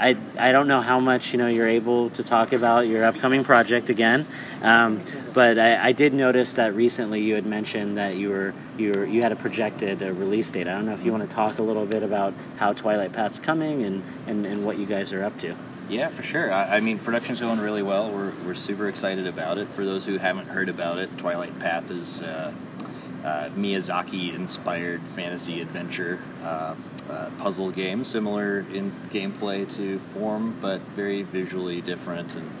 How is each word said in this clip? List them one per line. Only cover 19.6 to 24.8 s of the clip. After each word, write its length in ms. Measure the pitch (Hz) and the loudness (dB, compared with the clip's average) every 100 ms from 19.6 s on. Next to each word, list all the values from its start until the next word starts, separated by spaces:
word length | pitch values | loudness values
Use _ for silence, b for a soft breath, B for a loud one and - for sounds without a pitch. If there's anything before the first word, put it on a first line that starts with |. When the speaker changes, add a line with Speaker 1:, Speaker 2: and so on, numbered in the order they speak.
| 104 | -4
Speaker 2:
For 160 | - 98 | -4 -2
those 200 | 95 92 | -2 -2
who 120 | 95 | -2
haven't 300 | 92 95 90 | 0 -2 -4
heard 220 | 95 95 | -2 -2
about 280 | 85 85 87 | -2 -2 -2
it, 200 | 92 87 | -4 -4
Twilight 420 | 90 87 85 90 | -4 -4 -6 -4
Path 320 | 90 82 87 | -2 -2 -4
is, 300 | 87 82 - | -8 -6 -6
uh, 320 | 87 80 78 - - - B B B B 76 | -6 -6 -8 -8 -12 -10 B B B B -4
uh, 240 | 76 76 | -4 -4
Miyazaki-inspired 1600 | 90 101 95 90 90 90 95 90 87 90 - - 87 | -2 0 0 0 -2 -2 -4 -4 -4 -6 -6 -4 -4